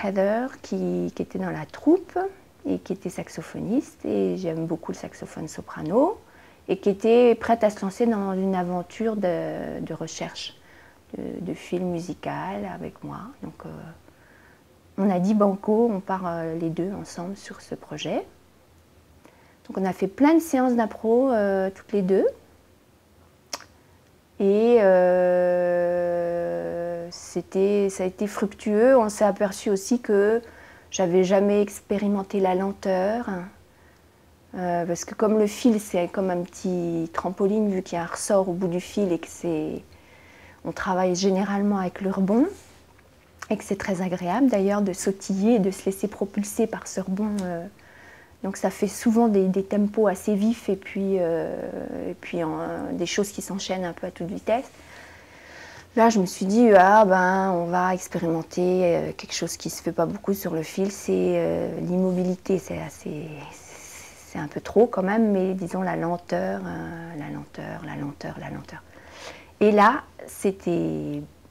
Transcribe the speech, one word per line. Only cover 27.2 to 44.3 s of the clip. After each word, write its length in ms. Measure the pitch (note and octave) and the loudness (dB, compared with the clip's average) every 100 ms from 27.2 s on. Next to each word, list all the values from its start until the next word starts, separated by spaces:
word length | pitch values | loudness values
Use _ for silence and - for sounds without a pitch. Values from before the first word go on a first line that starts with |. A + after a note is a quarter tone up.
| - F3+ F3 F#3+ G3 G#3 G3 | -10 -8 -4 0 2 4 2
ça 140 | F#3+ | 0
a 20 | F#3 | -4
été 200 | - G#3 | -2 -4
fructueux. 720 | - G#3 - A3 G#3 B3 C4+ | -2 -4 -2 0 4 6 6
On 120 | G#3+ | 6
s'est 160 | G#3 | 2
aperçu 440 | G#3 G3 G3+ G3 A3+ | 2 2 -2 -2 -2
aussi 320 | G3 - A#3+ | -2 0 0
que 400 | - G3+ G#3 A3+ - - - - - | 2 4 4 2 -2 -16 -20 -20 -8
j'avais 340 | - F3+ F3+ | -2 2 4
jamais 360 | F#3 G3 G3+ G#3 | 4 4 4 4
expérimenté 800 | G#3 - - G3+ G3+ G3+ F#3+ G3+ | 2 -4 -4 -2 0 0 -2 0
la 140 | F#3+ | 2
lenteur. 760 | F#3 G3 G3 G3 F#3 F#3+ A#3 A#3+ F#3 F#3 - _ _ - _ _ _ _ _ _ F#3+ | 2 -2 -4 -2 0 0 -2 -4 -8 -10 -16 _ _ -20 _ _ _ _ _ _ -6
Euh, 300 | F3+ F3 E3+ | -2 0 -2
parce 180 | E3+ | -4
que 120 | - - | -6 0
comme 240 | G#3+ G#3+ | 2 4
le 80 | G#3 | 2
fil, 320 | G#3 B3+ G#3+ | 2 2 2
c'est 260 | - F#3 F3 | 0 -2 -2
comme 240 | - F#3+ | -2 -2
un 120 | F3 | -2
petit 680 | F3+ - F#3+ F3+ E3+ E3+ E3 | -6 -6 -4 -2 -2 -2 -4
trampoline, 560 | - - F#3+ G3 G#3+ G#3 | -4 -4 0 0 2 0
vu 140 | F#3 | 0
qu'il 140 | - E3+ | -4 -6
y 40 | |
a 40 | |
un 20 | E3+ | -6
ressort 420 | - - G3+ F#3+ | -6 0 2 2
au 40 | |
bout 160 | E3+ F#3 | 0 -2
du 120 | F3 | -2
fil 300 | - - G3 | -4 -2 0
et 80 | E3 | 0
que 80 | - | -4
c'est, 540 | - F3 D#3 D#3 - - - - - - - - - | -8 -4 -4 -4 -8 -12 -20 -20 -20 -20 -20 -20 -14
on 60 | - | -10
travaille 460 | E3 - F#3 F#3 F3 | -6 -2 0 0 2
généralement 640 | G3 F#3 G3 G3+ G3+ G3+ | 2 2 0 0 0 0
avec 220 | F3+ - | -2 -4
le 120 | F#3+ | -4
rebond, 340 | F#3+ F#3+ A3+ F4 G4+ - - - _ _ _ _ _ - | 0 2 4 2 -2 -14 -20 -20 _ _ _ _ _ -6
et 80 | G#3 | -6
que 60 | |
c'est 120 | - G3 | -4 -6
très 240 | - F3+ | -4 -4
agréable 460 | F#3 F#3 F3 | -2 -4 -2